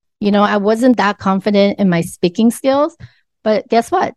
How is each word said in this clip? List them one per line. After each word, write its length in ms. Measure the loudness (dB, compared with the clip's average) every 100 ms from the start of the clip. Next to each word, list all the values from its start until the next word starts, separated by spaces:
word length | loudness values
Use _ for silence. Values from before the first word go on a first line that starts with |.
| _ -6
You 120 | -2
know, 100 | 2
I 160 | 2 0
wasn't 400 | 0 2 2 2
that 220 | 0 -2
confident 580 | -2 -2 0 2 2 0
in 100 | 0
my 140 | 0
speaking 480 | -4 -4 -4 0 0
skills, 480 | 0 -2 0 -2 -6 -20 _ _ _
but 240 | -2 -2 0
guess 240 | -2 0
what? 240 | -2 -4